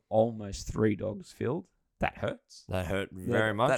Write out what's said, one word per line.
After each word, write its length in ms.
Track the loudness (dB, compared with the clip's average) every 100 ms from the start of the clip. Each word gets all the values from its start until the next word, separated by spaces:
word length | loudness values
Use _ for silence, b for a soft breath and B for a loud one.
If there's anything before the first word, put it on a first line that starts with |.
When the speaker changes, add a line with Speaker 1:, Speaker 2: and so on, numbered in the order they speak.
| 0
Speaker 1:
almost 600 | 4 4 0 -8 -8 -4
three 240 | 2 2 2
dogs 360 | -2 -6 -10
filled. 340 | -4 -4 -4 -8 _ _ -4
That 180 | -4 -2
hurts. 460 | -4 -4 _ -16 -6
Speaker 2:
That 160 | -4 -2
hurt 240 | -2 -4
Speaker 1:
That, 80 | -6 -2
Speaker 2:
very 240 | 2 2
much. 160 | 2 2